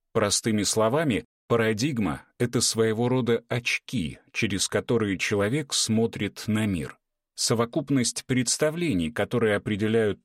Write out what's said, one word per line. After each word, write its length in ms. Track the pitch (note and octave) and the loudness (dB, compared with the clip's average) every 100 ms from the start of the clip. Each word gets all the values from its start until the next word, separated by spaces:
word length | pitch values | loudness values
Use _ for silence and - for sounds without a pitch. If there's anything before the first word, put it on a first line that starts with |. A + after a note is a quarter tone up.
| _ | _
Простыми 520 | A2+ G2+ - A#2 G#2+ | 0 2 2 0 0
словами, 600 | F#2+ A2 A2 C#3 D#3+ G2+ - _ _ | 0 2 2 2 0 -2 -4 _ _
парадигма — 760 | A#2 A2 G#2+ C#3+ A#2+ F#2 C#2 - _ | 2 2 0 -2 0 -2 -4 -12 _
это 220 | A#2+ A#2+ | -2 0
своего 480 | - A2 A2+ A2 A#2+ | 0 2 0 2 0
рода 340 | C3 A#2 A#2 - | 2 2 0 0
очки, 720 | B2 A#2+ - - A#2+ D2+ - _ | -4 -2 -6 -4 -6 -6 -8 _
через 360 | - G#2+ G2 - | -4 -2 -2 -2
которые 480 | G#2+ - A#2+ G#2 F#2 | -2 0 0 0 -2
человек 560 | - G#2 G2+ C#3+ C#3+ | 0 0 2 0 -2
смотрит 720 | - - A2 A2+ - G2+ - - | -2 0 2 2 -2 -6 -6 -2
на 200 | G#2+ G#2+ | 0 0
мир. 320 | F2+ C2 - _ _ _ | -2 -4 -12 _ _ _
Совокупность 880 | - - A#2 A#2 E3 C#3+ C#3 A#2 - - | -6 0 0 0 -2 0 0 0 -4 -2
представлений, 840 | B2+ A#2+ - D3+ E3 E3+ F#2+ D#2+ | 0 0 0 0 0 -2 0 -2
которые 420 | F2+ G2+ B2 A2 | -2 -2 0 2
определяют 640 | G2+ G#2+ G#2 G#2+ A2+ G#2+ F#2 | 0 -2 -2 0 2 2 -2